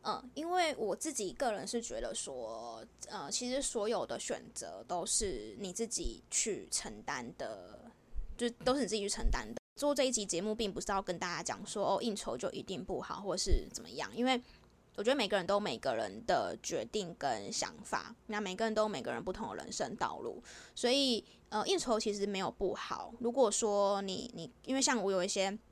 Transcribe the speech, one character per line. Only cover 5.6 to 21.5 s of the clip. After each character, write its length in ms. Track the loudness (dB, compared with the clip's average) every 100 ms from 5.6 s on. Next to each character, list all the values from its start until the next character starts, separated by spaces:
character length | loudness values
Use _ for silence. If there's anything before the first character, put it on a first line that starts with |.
| -8
自 140 | -4 -2
己 360 | -2 -2 -6 -2
去 380 | 0 0 -2 -2
承 320 | -4 -4 -8
担 320 | -6 -6 -6 -6
的， 520 | -6 -6 -12 -16 -18 -20 -4 -2 -2 -2
就 100 | -2 2
都 120 | 2
是 60 | 2
你 60 | 2
自 60 |
己 80 | 0
去 80 | 0
承 180 | 2 4
担 200 | 4 0
的。 80 | -10 _
做 200 | 0 2
这 80 | 4
一 80 | 4
集 120 | 2
节 160 | 0 0
目 140 | 0
并 180 | 0 0
不 80 | -2
是 60 | 0
要 100 | 0
跟 160 | 0 -2
大 180 | 0
家 60 | 0
讲 240 | -2 -4
说， 300 | -4 0 4
哦， 40 | 4
应 120 | 2
酬 220 | 0 -2 -2
就 100 | -2
一 100 | -4
定 240 | -6 -6
不 160 | -4 -4
好， 180 | -4 -6
或 160 | -2
是 320 | 0 6 6 4
怎 80 | -10
么 80 | -10
样， 260 | -6 -4
因 80 | 2
为 160 | 2 2 0 -20 -20 -20 _
我 80 | 0
觉 60 | 2
得 60 |
每 120 | 4 4
个 80 |
人 120 | 2 4
都 80 |
有 40 | 2
每 160 | 2 0
个 160 | 0
人 280 | 0 -2 -4 2
的 280 | 2 2 -4
决 240 | -2 -2
定 260 | -2 -2 -4 -2
跟 340 | -2 0 -2
想 220 | -4 -4 -6
法， 320 | -4 -4 -4 -14 -6
那 120 | -4
每 160 | -2
个 80 | 0
人 80 | 2
都 80 | 4
有 40 | 2
每 140 | 2
个 100 | -2
人 120 | -2
不 100 | -4
同 160 | -4 -4
的 60 |
人 160 | -6 -6
生 240 | -4 -4
道 240 | 0 -2 -2
路， 200 | -6 -8 -14 -18 -16
所 120 | -2 2
以， 380 | 4 4 2 -2 -20
呃， 160 | -4